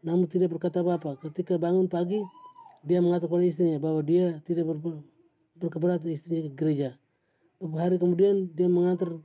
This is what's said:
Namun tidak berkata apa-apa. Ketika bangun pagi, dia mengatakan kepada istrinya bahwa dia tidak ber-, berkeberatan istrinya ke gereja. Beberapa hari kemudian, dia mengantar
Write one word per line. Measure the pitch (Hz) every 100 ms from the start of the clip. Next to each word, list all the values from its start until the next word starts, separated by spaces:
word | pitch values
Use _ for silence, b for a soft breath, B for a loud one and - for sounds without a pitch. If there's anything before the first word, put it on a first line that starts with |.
Namun | 165 175 175
tidak | 185 180 165
berkata | 175 175
apa-apa. | 175 175 156 139
Ketika | 156 151 180 175
bangun | 170 185 185
pagi, | 175 175 208 190 - - - - -
dia | 147 180
mengatakan | 175 175 165 175
kepada | 180
istrinya | 156 175 151
bahwa | 156 156
dia | 151 170 180 160 151
tidak | 170 160
ber-, | 151 165 156 143 _ _ _ _ _
berkeberatan | 170 160 175 175 165
istrinya | 151 170 165 156
ke | 135
gereja. | 156 147 139 - _ _ _ _ _ _
Beberapa | 180 156 175
hari | 180
kemudian, | 180 175 202 202 185 156
dia | 180
mengantar | 175 175 180 180 165